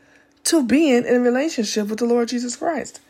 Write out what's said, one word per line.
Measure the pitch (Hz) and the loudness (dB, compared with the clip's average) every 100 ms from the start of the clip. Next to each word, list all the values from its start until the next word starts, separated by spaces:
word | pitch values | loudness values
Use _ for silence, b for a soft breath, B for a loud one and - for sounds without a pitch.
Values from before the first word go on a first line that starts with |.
| b b b b - | b b b b 0
to | 330 | 0
being | 240 269 320 240 - | 2 2 4 2 2
in | 247 | 2
a | |
relationship | 247 247 320 285 208 214 208 | 2 0 -2 -2 -4 -4 -4
with | 220 | -2
the | 240 | 0
Lord | 240 233 | 0 0
Jesus | 247 240 - | -4 -6 -6
Christ. | 330 302 - - b | -4 -4 -8 -14 b